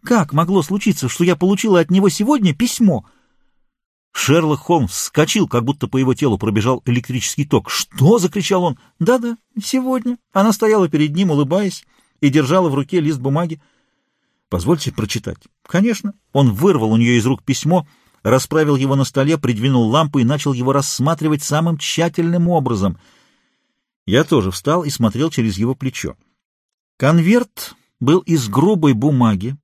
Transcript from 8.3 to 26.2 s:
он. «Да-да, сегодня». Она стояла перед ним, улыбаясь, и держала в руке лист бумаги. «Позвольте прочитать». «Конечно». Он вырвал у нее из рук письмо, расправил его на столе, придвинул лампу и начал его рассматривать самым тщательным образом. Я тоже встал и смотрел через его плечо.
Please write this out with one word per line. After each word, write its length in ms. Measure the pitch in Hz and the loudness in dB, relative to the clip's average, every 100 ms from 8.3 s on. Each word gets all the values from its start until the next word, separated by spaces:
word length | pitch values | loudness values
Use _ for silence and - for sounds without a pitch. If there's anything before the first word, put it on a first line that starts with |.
| 208 180 190 | -4 -2 0
он. 140 | 180 127 _ _ | -2 -4 _ _
«Да-да, 380 | 170 254 240 233 _ - | 0 0 -2 -10 _ -12
сегодня». 580 | 202 262 254 254 247 247 _ | -4 -4 -2 -4 -4 -8 _
Она 220 | 196 214 | 0 2
стояла 340 | 208 220 220 175 | 2 2 2 2
перед 280 | 151 151 156 | 0 -2 0
ним, 160 | 190 | 0
улыбаясь, 540 | 147 139 180 202 - _ _ _ _ | 0 0 -2 -2 -8 _ _ _ _
и 80 | 143 | 0
держала 400 | 139 131 180 175 | 2 2 2 2
в 60 | 135 | -2
руке 240 | 143 185 | -2 -2
лист 200 | 151 147 | -2 -2
бумаги. 400 | 127 143 175 156 _ _ _ _ _ _ _ _ _ | -2 -2 -4 -8 _ _ _ _ _ _ _ _ _
«Позвольте 420 | 90 92 151 139 | -6 0 -2 -2
прочитать». 460 | - 110 117 104 85 _ _ | -6 -6 -6 -8 -14 _ _
«Конечно». 500 | _ 170 220 214 208 - _ | _ 0 0 -2 -6 -12 _
Он 200 | 139 135 | 2 2
вырвал 400 | 98 175 156 110 | 2 2 2 2
у 60 | 110 | 2
нее 160 | 117 123 | 4 2
из 80 | 113 | 2
рук 180 | 131 | -2
письмо, 440 | - 131 147 180 147 _ _ _ | -4 -4 0 0 -2 _ _ _
расправил 520 | - 127 - 156 151 143 | 0 0 0 0 0 0
его 200 | 135 139 | 0 0
на 80 | |
столе, 340 | 135 - 139 160 | 0 0 0 0
придвинул 500 | 127 113 127 131 110 | -2 -2 0 2 2
лампу 300 | 135 160 147 | 2 0 0
и 40 | |
начал 300 | 117 147 147 | 0 0 -2
его 180 | 127 123 | -2 0
рассматривать 720 | 139 139 - 139 165 156 151 | -2 -2 -2 -2 0 -2 -4
самым 340 | - 147 165 156 | -2 -2 -2 -4
тщательным 720 | - - 170 165 165 175 170 | -6 -2 -2 -2 -2 0 0
образом. 500 | 170 127 110 98 80 _ _ _ _ _ _ _ _ _ _ - | 0 0 0 -2 -4 _ _ _ _ _ _ _ _ _ _ -2
Я 180 | 110 | 0
тоже 280 | 160 147 95 | 2 0 0
встал 320 | 92 - 165 | -4 -2 -2
и 60 | 151 | -2
смотрел 400 | 139 113 113 160 | -2 -2 0 -4
через 280 | 160 113 95 | -2 -2 -2
его 180 | 117 131 | -4 -4
плечо. 400 | 131 - 78 57 | -8 -8 -12 -12